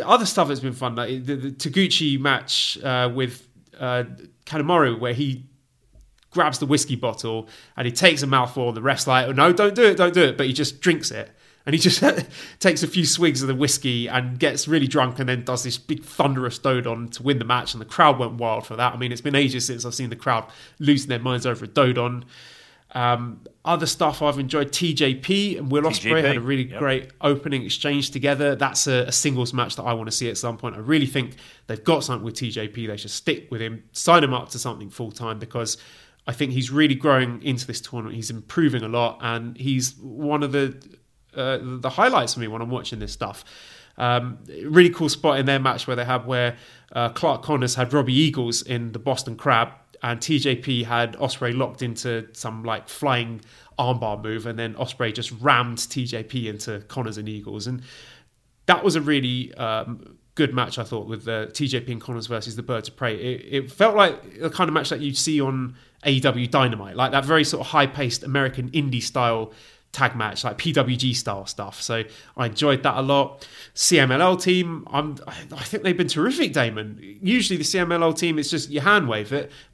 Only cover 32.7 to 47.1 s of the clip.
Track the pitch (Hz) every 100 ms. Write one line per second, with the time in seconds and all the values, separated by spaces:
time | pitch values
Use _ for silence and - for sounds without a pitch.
32.7 | 117 110 104 101 - - 151 - 113 113
33.7 | 113 - - - 170 143 127 - 120 131
34.7 | 113 101 - 113 101 113 110 113 123 113
35.7 | - - - - _ - 123 135 127 123
36.7 | 139 156 123 151 131 123 120 147 123 -
37.7 | 117 - 120 110 117 104 117 - - 156
38.7 | 127 110 120 117 - 120 117 117 117 131
39.7 | 131 120 - 131 117 147 147 143 143 135
40.7 | 131 - - _ _ _ - 131 135 127
41.7 | 127 131 151 233 233 120 - 113 110 117
42.7 | 127 - 113 104 - 104 101 - - -
43.7 | - - - 123 123 123 123 - 73 139
44.7 | 156 175 170 156 - 160 139 135 139 131
45.7 | 120 - 120 120 127 117 127 120 117 -
46.7 | - _ 120 120